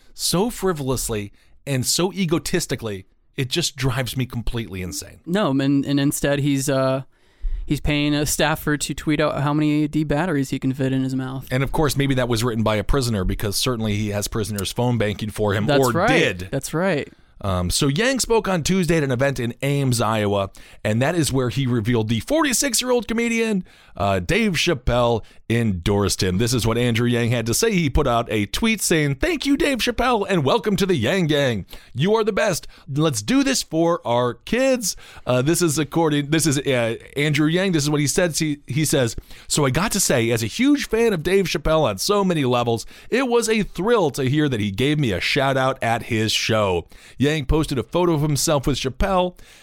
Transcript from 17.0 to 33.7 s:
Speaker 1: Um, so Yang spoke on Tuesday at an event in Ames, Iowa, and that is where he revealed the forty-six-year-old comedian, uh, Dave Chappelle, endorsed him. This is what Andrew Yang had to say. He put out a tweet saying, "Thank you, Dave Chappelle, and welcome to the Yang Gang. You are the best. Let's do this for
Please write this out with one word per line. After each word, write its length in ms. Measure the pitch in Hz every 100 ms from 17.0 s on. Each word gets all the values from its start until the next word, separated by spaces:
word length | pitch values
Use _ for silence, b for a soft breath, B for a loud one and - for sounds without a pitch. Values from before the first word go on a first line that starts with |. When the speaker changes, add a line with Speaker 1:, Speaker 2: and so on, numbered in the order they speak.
| - - b b
Speaker 1:
Um, 280 | 101 90 90
so 160 | - 143
Yang 340 | 143 247 262
spoke 280 | - 226 196
on 140 | 180
Tuesday 360 | 143 185 165 165
at 40 |
an 80 | 139
event 300 | 120 139 127
in 140 | 117 -
Ames, 360 | 139 143 135 117
Iowa, 520 | 110 110 104 101 98 - B B
and 160 | - 110
that 140 | 139
is 180 | 175 127
where 160 | 131 123
he 180 | 127 131
revealed 440 | 123 107 120 107
the 100 | 113
forty-six-year-old 880 | - 311 302 - 285 214 254 247 214
comedian, 560 | 233 233 233 226 202 - B B -
uh, 220 | 101 98
Dave 320 | 90 185 214
Chappelle, 720 | 156 - 147 - 120 120 113 b b -
endorsed 760 | 117 113 92 82 101 95 -
him. 140 | 95 90
This 160 | 117
is 140 | 123 107
what 100 | 113
Andrew 320 | 123 113 120
Yang 220 | 120 117
had 160 | 120 113
to 80 |
say. 180 | 110 226
He 160 | 190 151
put 180 | 156 135
out 240 | 117 117
a 140 | 110
tweet 380 | 101 - 226 220
saying, 320 | - 170 147
"Thank 320 | 135 311 311 277
you, 100 | 277
Dave 220 | 320 254
Chappelle, 480 | 247 240 247 233 196
and 160 | 190
welcome 320 | 135 226 214 190
to 80 |
the 100 | 190
Yang 340 | 170 107 190 156
Gang. 380 | 147 135 107 - B B
You 200 | 113 180
are 100 | 220
the 80 | 220
best. 340 | 202 220 175 - B B
Let's 360 | 139 160 117
do 200 | 104 262
this 200 | 254 -
for 440 | -